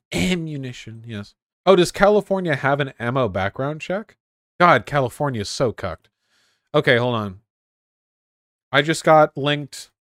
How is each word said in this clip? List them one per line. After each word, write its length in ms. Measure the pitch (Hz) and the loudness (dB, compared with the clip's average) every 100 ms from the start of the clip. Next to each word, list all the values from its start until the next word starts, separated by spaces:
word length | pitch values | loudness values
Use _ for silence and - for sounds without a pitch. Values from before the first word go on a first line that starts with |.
| _ | _
Ammunition, 920 | - 180 180 160 147 131 123 - 113 113 | -4 -2 -2 -6 -10 -12 -14 -18 -18 -12
yes. 280 | 107 101 _ _ _ - | -12 -12 _ _ _ 4
Oh, 100 | 190 | 6
does 160 | 170 | 4
California 640 | - 202 214 190 196 180 139 | 2 4 4 0 -4 -2 -2
have 240 | 135 139 | 0 0
an 140 | 139 - | -2 -4
ammo 280 | 117 135 120 | -4 -2 -2
background 540 | 92 95 - 135 156 | -2 -4 -4 -8 -8
check? 360 | - 190 220 _ _ _ _ _ | -8 -8 -8 _ _ _ _ _
God, 260 | 175 139 104 | 4 4 0
California 560 | 147 127 - 147 120 | -2 -4 -4 -6 -6
is 80 | 101 | -8
so 220 | - 131 | -4 -4
cucked. 380 | 98 98 82 _ _ _ _ _ _ _ 147 | -4 -10 -12 _ _ _ _ _ _ _ -2
Okay, 220 | 147 123 | 2 2
hold 180 | 123 117 | 2 -2
on. 240 | 104 92 _ _ _ _ _ _ _ _ _ _ _ _ _ | -6 -10 _ _ _ _ _ _ _ _ _ _ _ _ _
I 120 | 135 | 0
just 200 | 147 160 | 0 0
got 320 | - 156 151 - | 4 6 4 2
linked 540 | 139 147 143 - - _ | -4 -4 -6 -16 -20 _